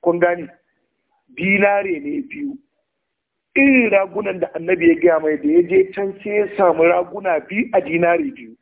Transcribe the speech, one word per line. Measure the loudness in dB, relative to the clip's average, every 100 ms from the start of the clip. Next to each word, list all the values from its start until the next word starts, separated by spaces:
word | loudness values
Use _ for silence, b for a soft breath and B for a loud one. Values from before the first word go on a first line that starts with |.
Kun | 0 2
gane? | 0 0 -8 _ _ _ _ _ _ _ _ -8
Dinare | -2 2 2 0 -4 -8
ne | -6 -8
biyu. | -10 -10 -12 -12 _ _ _ _ _ _ _ _ _ 2
Irin | 4 4 4
ragunan | 2 0 -6 -6 -4
da | -6
annabi | -6 -2 2 4
ya | 4
gaya | 4 2
mai | 0 -2
da | 2
ya | 2 4
je | 2 2
can | -2 -8 -8
sai | -6
ya | -2 -2 2
samu | 2 4
raguna | 2 2 -2 -6 -4 -4 -4
biyu | -6 -2
a | -2
dinare | -2 -2 0 0 -2 -10
biyu. | -20 -20